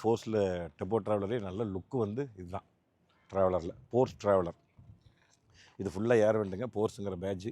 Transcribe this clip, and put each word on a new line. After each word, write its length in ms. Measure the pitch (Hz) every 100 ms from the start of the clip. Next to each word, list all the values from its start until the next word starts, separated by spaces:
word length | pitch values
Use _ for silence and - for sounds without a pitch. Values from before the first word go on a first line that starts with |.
ஃபோர்ஸ்ல 340 | 113 113 113 110 98 87 85 -
டெம்போ 140 | 95 110
டிராவலரே 360 | 101 104 98 123
நல்ல 240 | 98 92
லுக் 180 | 110 95 -
வந்து 400 | 131 104 110 143 98
இதுதான் 280 | 87 95 - _ _ _ _ _ _
டிராவலர்ல, 380 | 95 92 90 82 - -
போர்ஸ் 320 | 120 131 -
டிராவலர். 300 | 104 95 85 - _ _ - - _ _ _ _ _ _ - -
இது 140 | 95
ஃபுல்லா 260 | 90 113 120
ஏர் 200 | 107 110
வென்ட்டுங்க, 280 | 98 95 123
போர்ஸுங்கிற 380 | 104 110 - 101
பேட்ஜ், 340 | 92 95 95 104